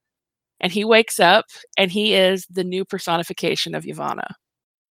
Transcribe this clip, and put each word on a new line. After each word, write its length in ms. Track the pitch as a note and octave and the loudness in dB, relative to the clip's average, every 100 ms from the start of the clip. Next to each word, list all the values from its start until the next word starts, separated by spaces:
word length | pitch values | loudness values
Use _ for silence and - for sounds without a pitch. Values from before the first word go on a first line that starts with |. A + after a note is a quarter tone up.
| _ _ _ _ _ - | _ _ _ _ _ -8
And 100 | F3+ | -6
he 120 | G3 G#3+ | -2 4
wakes 340 | A3 A3+ - | 4 4 2
up, 260 | F3 G3 - - - - | 4 4 2 -10 -8 -2
and 140 | F#3+ | -2
he 240 | G3 G#3+ F#3+ | 0 0 4
is 300 | F#3 F#3+ - | 2 0 -4
the 160 | F3+ F#3 | -6 -4
new 200 | F#3 F#3+ | -4 -6
personification 920 | F#3 - E3+ E3 - E3 - - D#3 | -8 -4 -4 -4 -4 -4 -2 -4 -8
of 80 | E3 | -10
Yavanna. 420 | D#3 D3 - - - _ _ _ _ _ | -8 -8 -6 -10 -14 _ _ _ _ _